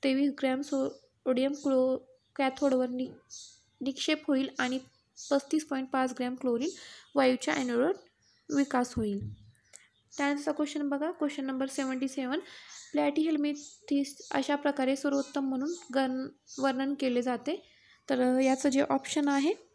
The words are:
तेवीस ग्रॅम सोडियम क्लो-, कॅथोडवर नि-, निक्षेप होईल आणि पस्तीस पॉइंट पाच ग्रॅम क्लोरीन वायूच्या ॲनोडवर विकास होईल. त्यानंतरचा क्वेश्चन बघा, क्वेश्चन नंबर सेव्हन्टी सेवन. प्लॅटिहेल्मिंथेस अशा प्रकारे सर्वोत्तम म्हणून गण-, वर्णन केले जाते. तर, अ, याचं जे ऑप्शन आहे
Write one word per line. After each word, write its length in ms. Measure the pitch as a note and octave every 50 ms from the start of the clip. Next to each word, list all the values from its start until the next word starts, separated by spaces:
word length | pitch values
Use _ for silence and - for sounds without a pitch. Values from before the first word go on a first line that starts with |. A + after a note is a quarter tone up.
| -
तेवीस 280 | C#4 C4 C4 C#4 C#4+ C#4 -
ग्रॅम 200 | - C4 C4 C4
सोडियम 920 | C#4+ - - C4+ C4 C#4 - - _ _ _ _ _ B3 B3+ A#3+ C4 C#4 C#4+
क्लो-, 440 | C#4+ - C#4+ C4+ C4 B3+ C4 C4 C4 - _ - _ _ _ _
कॅथोडवर 540 | - C#4 C4 C4 C4 C#4+ C#4 C4 B3+ B3+ B3
नि-, 220 | B3 B3+ C4 B3+ - - _ _ - - - - - _ _ _ _ _
निक्षेप 460 | B3+ B3+ C4+ - - - D#4 D4+ - -
होईल 220 | C#4+ C4 C4+ C4+ - -
आणि 200 | C4 B3 B3+ C4 B3+ - _ _ _ _ _ - - -
पस्तीस 340 | C#4+ C#4 C4+ - - D#4 D4+
पॉइंट 240 | - C#4+ C4 C4 C4
पाच 220 | - C4+ C4 B3+
ग्रॅम 240 | B3+ - B3+ B3 B3+
क्लोरीन 340 | B3+ - B3+ A#3+ A#3 B3+ E4+ F#4+ - - - - - - _ _
वायूच्या 380 | C#4+ C4+ B3+ B3+ B3 - - D4+
ॲनोडवर 400 | D4+ C4 B3 A#3+ A#3 B3+ D#4+ G4+ - - - _ _ _ _ _ _ _ _ -
विकास 380 | C#4 C#4 - - B3+ B3 B3 -
होईल. 500 | - A3 G#3 G3+ G3 - - - - - - - _ _ _ - - - _ _ _ _ _ - -
त्यानंतरचा 340 | C#4+ C#4 C#4+ C#4+ C#4+ D#4
क्वेश्चन 380 | D4 D4 D4+ D4 - D#4 D4 C#4+
बघा, 220 | C#4+ C#4 D4 D#4+
क्वेश्चन 340 | F4 - D4+ C#4+ D4 - C4+
नंबर 220 | C4 C4+ C4 C4+ C4+
सेव्हन्टी 400 | C4+ - C#4 C4 C4 B3+ C4 C4
सेवन. 320 | C4 - C4 B3 C4 E4+ F#4+ - - - - - - - - -
प्लॅटिहेल्मिंथेस 1400 | - C#4+ D4 D4 C#4+ D#4 D#4 E4 D#4+ D4 C#4+ D4 D4 D4 - - - - _ - C#4+ C#4 C#4 C4+ - - - -
अशा 240 | - C#4+ C4+ - C#4+
प्रकारे 400 | C#4+ C#4+ C#4+ C#4 C#4+ C4 B3+ C4+
सर्वोत्तम 480 | C#4 - D4 C#4+ C#4 C#4 - - C#4+ C#4
म्हणून 300 | C4+ C4 B3+ C4 D4+ F4 F4 - - B3
गण-, 320 | C4+ C4+ C4 C4 C4 C4 - - _ _ _ - -
वर्णन 340 | C4 C4+ C4 B3+ C4+ C4+ C#4+
केले 280 | C#4 C#4 C4 B3 A#3+
जाते. 460 | B3 C4 B3 A#3 A#3+ C#4+ D#4+ - - - _ _ _ _ - _ _ -
तर, 120 | C#4 B3
अ, 180 | B3+ B3+ B3+ C4
याचं 300 | C4+ C4 C4 C4 - D4
जे 120 | B3+ C4+
ऑप्शन 460 | C#4+ - C4+ C4+ C#4 - - D#4 C#4+ C#4+
आहे 260 | C#4+ C#4 C#4 D#4 G#4 - - _ _